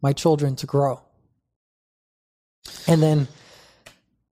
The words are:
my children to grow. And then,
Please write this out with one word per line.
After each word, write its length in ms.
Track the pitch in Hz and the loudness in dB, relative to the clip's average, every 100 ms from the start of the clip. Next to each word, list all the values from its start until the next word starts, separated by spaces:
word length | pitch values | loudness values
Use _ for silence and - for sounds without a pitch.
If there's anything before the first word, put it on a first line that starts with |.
my 100 | 139 | -2
children 440 | 143 170 147 143 131 | 0 0 2 0 -4
to 100 | 139 | -4
grow. 340 | 139 139 120 _ _ _ _ _ _ _ _ _ _ _ _ _ _ _ _ - - - | -2 0 -4 _ _ _ _ _ _ _ _ _ _ _ _ _ _ _ _ -20 -8 0
And 120 | 160 | 2
then, 280 | 156 151 131 - - - - _ - _ _ _ _ | 4 2 -2 -10 -20 -20 -20 _ -20 _ _ _ _